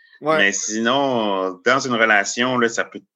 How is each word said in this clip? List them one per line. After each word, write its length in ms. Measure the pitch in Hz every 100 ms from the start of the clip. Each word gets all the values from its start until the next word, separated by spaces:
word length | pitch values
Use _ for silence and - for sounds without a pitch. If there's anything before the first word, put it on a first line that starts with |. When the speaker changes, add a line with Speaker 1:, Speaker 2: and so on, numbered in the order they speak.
| _ _
Speaker 1:
Ouais. 160 | 147 156
Speaker 2:
Mais 140 | 101
sinon, 1040 | 101 - 110 117 135 139 120 107 95 95 90 -
dans 140 | 135
une 140 | 139 113
relation, 600 | 110 104 98 120 127 123
là, 120 | 117
ça 160 | 113 -
peut 160 | 104 -